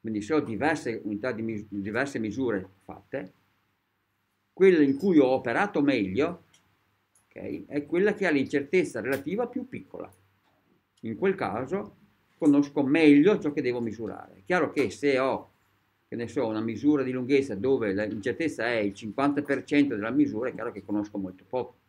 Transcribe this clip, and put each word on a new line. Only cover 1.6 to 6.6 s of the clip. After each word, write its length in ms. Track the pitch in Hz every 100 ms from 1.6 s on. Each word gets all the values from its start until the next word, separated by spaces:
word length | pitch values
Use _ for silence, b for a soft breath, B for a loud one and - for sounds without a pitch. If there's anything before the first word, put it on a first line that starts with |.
| 104
diverse 500 | 101 98 110 143 131
misure 480 | 110 101 127 101 92 _
fatte, 500 | - - _ 135 - _ _ _ _ _ _ _ _ _ _ _ _
quella 280 | - 190 170
in 140 | 143 139
cui 220 | 202 160
ho 100 | 127
operato 540 | 131 120 123 202 160
meglio, 640 | 143 127 95 95 160 180 _ _